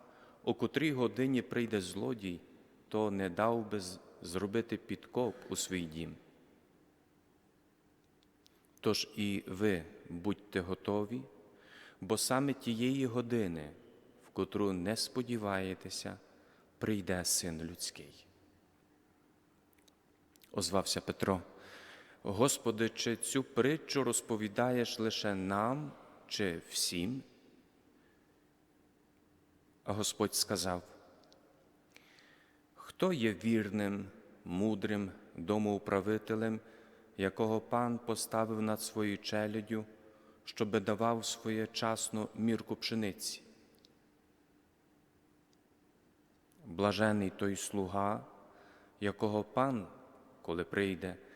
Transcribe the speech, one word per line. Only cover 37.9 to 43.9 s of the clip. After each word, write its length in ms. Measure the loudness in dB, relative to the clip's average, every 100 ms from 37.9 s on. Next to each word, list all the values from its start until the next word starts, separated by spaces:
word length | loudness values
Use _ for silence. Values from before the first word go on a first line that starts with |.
| 0
поставив 640 | -2 -4 0 0 0 0
над 200 | 0 0
своєю 360 | -2 0 0 0
челяддю, 680 | -2 0 0 -2 -2 -4 -4 -14 -20 -20 -20 -20 -12
щоби 340 | -2 2 2
давав 460 | 2 2 2 2 -2
своєчасну 1040 | -4 -2 -2 -2 0 0 0 -2 -2 -4 0
мірку 400 | 0 0 -2 -6
пшениці? 640 | -2 -2 -2 -4 -8 -8 -14 -20 -20 _ _